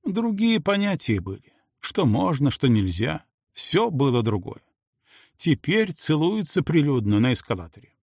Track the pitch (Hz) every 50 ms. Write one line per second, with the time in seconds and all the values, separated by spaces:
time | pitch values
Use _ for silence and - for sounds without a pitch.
0 | _ - 185 214 233 233 214 196 220 233 226 208 143 - 202 202 202 202 190 -
1 | - - 110 98 87 95 98 - _ _ _ _ _ _ _ _ - - - -
2 | 180 127 101 185 185 185 165 131 143 139 - - - 131 117 107 98 92 85 85
3 | 110 139 78 78 _ _ _ _ _ _ _ - - - - 180 226 240 175 127
4 | 143 139 123 120 113 113 107 101 87 - - - _ _ _ _ _ _ _ _
5 | _ _ _ - - _ _ _ - 175 143 - - - 180 220 220 196 170 -
6 | - - 156 151 156 175 208 214 196 - - 185 147 - 160 165 143 147 139 123
7 | 107 101 104 104 113 127 123 - - - 117 92 87 82 _ - - _ _ _